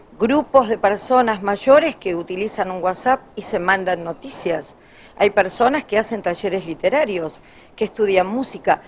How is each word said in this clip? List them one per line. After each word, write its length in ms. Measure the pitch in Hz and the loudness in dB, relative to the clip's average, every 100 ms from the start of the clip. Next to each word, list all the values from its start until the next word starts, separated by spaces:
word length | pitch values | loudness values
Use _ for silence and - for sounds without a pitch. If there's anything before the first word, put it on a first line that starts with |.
| - - | -16 -4
grupos 500 | 220 294 277 269 220 | 0 0 4 2 4
de 100 | 220 | 0
personas 640 | 202 202 - 254 233 208 | 0 0 2 2 2 0
mayores 540 | 202 202 262 285 311 - | -2 -2 4 4 4 -4
que 180 | 190 | -6
utilizan 560 | 170 170 185 214 - 185 | -6 -6 -6 -6 -4 -6
un 120 | 185 | -4
WhatsApp 380 | 180 180 254 262 - | -4 -2 0 0 -2
y 80 | - | -10
se 160 | - 208 | -6 -2
mandan 460 | 180 196 185 175 | 2 0 0 -4
noticias. 720 | 170 160 269 - 175 160 - - _ - - - | -6 -12 -10 -6 -4 -4 -8 -20 _ -20 -14 0
Hay 140 | 202 | 2
personas 540 | 202 185 - 247 294 | 4 0 2 2 2
que 140 | - 208 | 0 -2
hacen 220 | 220 214 | -2 -4
talleres 440 | 180 170 196 185 165 | -4 -4 -4 -4 -6
literarios, 720 | 151 185 277 254 180 160 - - - - - | -2 0 0 0 -2 -6 -10 -20 -20 -18 -6
que 80 | |
estudian 420 | 214 - 208 185 185 | -6 -2 2 2 2
música, 560 | 240 262 - - 156 | -2 -6 -6 -2 -2